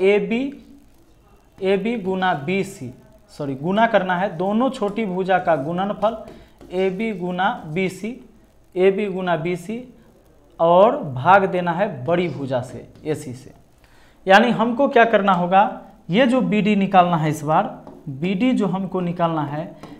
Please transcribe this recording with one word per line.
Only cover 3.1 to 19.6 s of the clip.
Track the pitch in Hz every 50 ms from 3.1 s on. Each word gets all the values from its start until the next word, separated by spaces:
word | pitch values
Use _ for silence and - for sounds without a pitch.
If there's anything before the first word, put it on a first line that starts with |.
| - - _ _ -
सॉरी, | - 147 139 135
गुना | 131 143 175 196 214 226 226
करना | 208 196 185 185 180 175
है, | 190 208 175 156
दोनों | 185 196 208 220 254 269
छोटी | - - 208 202 202 233 226
भुजा | 196 180 185 190 180 190 175
का | 180 175 160 143
गुणनफल | 135 156 175 180 190 202 202 - 202 220 233 - - - - - - - _ - - - 175
एबी | 180 190 196 185 180 226 226 214
गुना | 175 180 180 180 180 185 214 247 240 226 156
बीसी, | 151 185 190 170 - - 208 220 262 - - - - _ _ _ _ _ _ _ -
एबी | 180 185 196 190 202 214 202
गुना | 180 185 185 175 170 156
बीसी | 151 180 180 175 - 202 220 240 254 - - - _ _ _ _ _ _ _ _ _ _ _ -
और | 165 170 175 180 202 226 269 294 240
भाग | 147 123 127 127 170 190 202 196 185
देना | 175 180 175 175 165
है | 175 208 214 165 127 123
बड़ी | 151 175 180 185 170
भुजा | 135 135 139 127 135 123
से, | 123 - 120 113 - - - - -
एसी | 151 147 147 - - 117
से। | 123 - - - - _ _ _ _ _ _ _ - - _ _ _ -
यानी | 185 190 208 226 247
हमको | 196 165 226 240 233 240 285 269
क्या | 277 240 226
करना | 226 226 202 196 202 185
होगा, | 175 175 175 185 190 214 - - - - - - - _ -
ये | 165 220 277 233
जो | 254 262
बीडी | 202 175 202 214 180 214 214
निकालना | 202 196 185 196 185 175 175 170 160
है | 156 151
इस | 143 - 139
बार, | 147 156 175 214 247 - - - - - - - 151
बीडी | 135 135 160 185 202 180 247 254 254
जो | - 208 185
हमको | 170 190 196 175 - 185
निकालना | 180 175 170 175 170 165 165 156 147
है, | 135 143 151